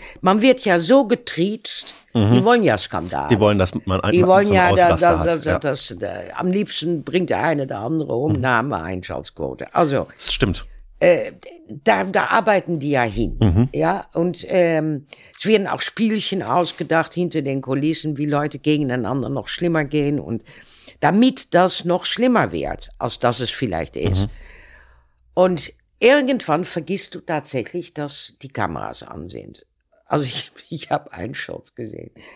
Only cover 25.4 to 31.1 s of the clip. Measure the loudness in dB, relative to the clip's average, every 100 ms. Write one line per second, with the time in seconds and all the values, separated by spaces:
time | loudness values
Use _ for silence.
25.4 | 2 2 -6 -14 _ 2 4 6 4 -2
26.4 | 0 -2 -2 -6 -6 -6 -6 -10 -6 -6
27.4 | -4 -6 -6 -8 -10 -10 -10 -10 -12 -14
28.4 | -12 -6 -4 -4 -10 -12 -16 -14 -14 -14
29.4 | -16 -20 _ _ _ _ -4 -4 -2 -6
30.4 | -10 -16 -14 -12 -4 -6 -6